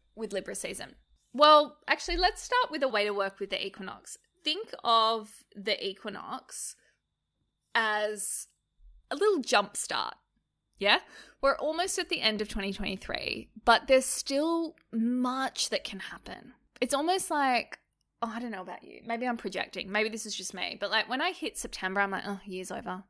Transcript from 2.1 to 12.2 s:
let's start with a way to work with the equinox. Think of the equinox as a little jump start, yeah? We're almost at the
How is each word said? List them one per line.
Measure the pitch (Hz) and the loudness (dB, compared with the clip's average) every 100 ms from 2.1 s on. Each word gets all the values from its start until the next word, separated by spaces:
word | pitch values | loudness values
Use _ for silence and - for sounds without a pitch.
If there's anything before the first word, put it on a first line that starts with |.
| 339 | 2
let's | 370 - | 2 0
start | - 494 466 | 0 2 2
with | 302 | 0
a | 269 | 0
way | 208 | 2
to | 208 | 2
work | 202 196 - | 0 -2 -4
with | 196 | -6
the | 196 196 | -4 -6
equinox. | 196 190 101 - - _ _ | -8 -12 -12 -16 -18 _ _
Think | 302 339 453 - | -4 -4 -6 -4
of | 233 226 220 226 214 - _ 202 | 4 4 4 2 -4 -18 _ -8
the | 202 - 196 | -2 -2 -2
equinox | 190 214 202 - - - - - - _ _ _ _ _ _ _ _ _ 233 | -6 -10 -10 -10 -12 -10 -10 -10 -12 _ _ _ _ _ _ _ _ _ 0
as | 220 214 214 208 - - - _ _ _ - - - | 2 0 -2 -4 -6 -6 -10 _ _ _ -20 -20 -8
a | 277 | 2
little | 427 349 | 4 4
jump | 220 208 202 - | 4 2 2 -6
start, | - 113 78 - _ _ _ _ _ - | -4 -4 -4 -8 _ _ _ _ _ -2
yeah? | 196 320 - - - - | 4 4 2 -20 -20 0
We're | 269 - | 0 2
almost | 302 320 370 - | -2 0 -2 -2
at | 349 | -2
the | 330 | 0